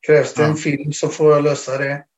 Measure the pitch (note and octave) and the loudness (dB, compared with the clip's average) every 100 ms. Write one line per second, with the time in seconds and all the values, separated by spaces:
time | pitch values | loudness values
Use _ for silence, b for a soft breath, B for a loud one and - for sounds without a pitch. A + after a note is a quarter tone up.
0 | - D3+ B2+ - D3+ D3+ - C#3 D3 C#3+ | 4 2 2 0 0 0 -2 -4 -4 -4
1 | D3+ - D#3 D3 D3 C#3 - C3+ C#3 C#3+ | -6 2 4 4 2 -2 -6 -6 -4 -6
2 | - | -12